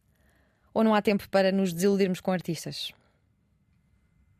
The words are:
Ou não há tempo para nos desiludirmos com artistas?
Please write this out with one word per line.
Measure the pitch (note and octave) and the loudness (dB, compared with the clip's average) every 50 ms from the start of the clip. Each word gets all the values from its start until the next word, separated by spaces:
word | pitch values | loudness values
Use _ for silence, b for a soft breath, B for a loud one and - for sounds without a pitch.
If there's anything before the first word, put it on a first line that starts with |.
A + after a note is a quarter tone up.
| _ _ _ _ _ _ _ _ _ _ _ _ _ _ _ | _ _ _ _ _ _ _ _ _ _ _ _ _ _ _
Ou | G#3+ A3 | 0 2
não | A3 G#3+ | 4 2
há | G#3 | 2
tempo | G3+ A3+ G3+ G3 - - | 2 2 0 0 -4 0
para | - G3 F#3+ F#3+ | 0 2 2 2
nos | F#3+ G3 G3 F#3 E3+ | 2 0 -2 -2 -2
desiludirmos | E3 F#3 G3+ G3+ F#3+ G3+ F#3 F#3 - | 0 0 2 2 2 0 0 -2 -4
com | - G3 | -4 -4
artistas? | F#3 F3 - - E3 - - D3 C#3+ - - - - _ _ _ _ _ _ _ _ _ _ _ _ _ _ _ _ _ _ _ _ _ _ _ _ _ _ _ _ | -4 -4 -4 -6 -8 -8 -8 -12 -12 -10 -12 -12 -12 _ _ _ _ _ _ _ _ _ _ _ _ _ _ _ _ _ _ _ _ _ _ _ _ _ _ _ _